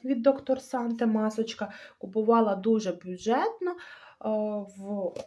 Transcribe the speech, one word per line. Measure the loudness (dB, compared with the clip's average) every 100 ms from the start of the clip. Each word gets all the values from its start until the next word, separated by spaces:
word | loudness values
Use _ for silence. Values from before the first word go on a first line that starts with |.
від | -4 2
Доктор | 4 2 0 -2
Санте | -2 -4 -2 0 2
масочка. | 2 2 0 -4 -4 -10 -10 -20 _
Купувала | -4 0 6 6 6
дуже | 2 4 4 2
бюджетно, | -4 -8 -6 0 2 2 -2 -4
е, | -4 -12 -20 -20 _ -2 -2 -2 -4 -8 -12
в | -6 -4 -2 -6